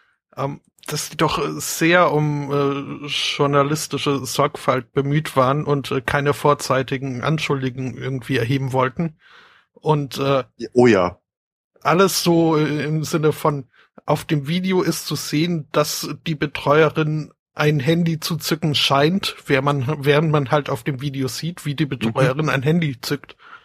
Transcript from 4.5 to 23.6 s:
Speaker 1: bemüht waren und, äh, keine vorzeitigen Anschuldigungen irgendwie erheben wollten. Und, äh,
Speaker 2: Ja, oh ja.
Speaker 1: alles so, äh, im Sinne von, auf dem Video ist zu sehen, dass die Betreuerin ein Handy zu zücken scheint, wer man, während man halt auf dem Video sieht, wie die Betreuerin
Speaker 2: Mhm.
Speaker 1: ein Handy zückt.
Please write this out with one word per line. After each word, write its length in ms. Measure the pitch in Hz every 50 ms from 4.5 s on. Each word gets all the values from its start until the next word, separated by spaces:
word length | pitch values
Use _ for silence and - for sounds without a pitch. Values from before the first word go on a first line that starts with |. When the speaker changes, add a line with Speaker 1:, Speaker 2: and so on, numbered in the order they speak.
| - - - - 131 127 120 - _
Speaker 1:
bemüht 440 | 139 139 139 143 156 156 - -
waren 280 | - 127 127 139 147 147
und, 260 | - 143 143 131 -
äh, 100 | 131 135
keine 320 | 127 - - 143 139 143 139
vorzeitigen 880 | - - 151 143 143 - - 135 131 131 127 143 131 135 135 127 123 -
Anschuldigungen 760 | 135 156 156 - - 147 135 131 131 123 135 131 127 117 131
irgendwie 400 | 127 131 135 131 120 - 135 123
erheben 340 | 117 113 135 135 135 131 123
wollten. 460 | 131 127 127 120 - 170 160 156 _ _ _ - - - _ _ _ _ _ _
Und, 440 | _ - 156 156 147 143 127 - -
äh, 260 | 135 139 139 135 123 - _
Speaker 2:
Ja, 120 | - 117 107 -
oh 140 | 123 123
ja. 340 | 123 110 95 90 87 90 - _ _ _ _ _ _ _ _ _ _ _ _ -
Speaker 1:
alles 400 | 143 156 175 196 185 - - -
so, 340 | 175 170 165 165 160 160
äh, 280 | 151 151 139 147 151 135
im 200 | 147 156 156 151
Sinne 280 | - - 165 147 156 147
von, 340 | - - 160 147 143 131 - _ _ _ _ _ - _
auf 180 | - 147 151 -
dem 240 | - 165 147 139 139
Video 320 | 165 185 185 190 185 185 160
ist 240 | - 165 - -
zu 80 | - 156
sehen, 520 | 139 - - - 147 160 175 175 165 135 - -
dass 360 | - 151 151 - - - 139 151 - _
die 80 | - 160
Betreuerin 1000 | - 160 151 - - - 147 143 156 160 147 151 160 156 151 151 156 151 - - _ _ _ _
ein 260 | - 151 151 151 151
Handy 380 | 120 160 165 170 175 165 165 156
zu 160 | - - 170
zücken 380 | 151 - - 170 156 - 160 143
scheint, 640 | - - - 139 139 143 156 180 196 - - - - -
wer 140 | - 147 131 135
man, 220 | 143 143 143 127 123 156 143 135
während 260 | 143 143 147 160 160
man 200 | 151 156 143 120
halt 200 | 156 151 139 -
auf 140 | 143 117 -
dem 160 | - 139 123 135
Video 260 | 147 135 135 131 127
sieht, 380 | - - - 160 175 - -
wie 80 | 147 143
die 120 | 131 165
Betreuerin 600 | 151 147 120 - 113 110 127 135 123 127 143 156
Speaker 2:
Mhm. 40 | 147
Speaker 1:
ein 120 | 127 139 123
Handy 360 | 151 160 175 165 147 123 -
zückt. 360 | - - 147 143 - - - - - - - -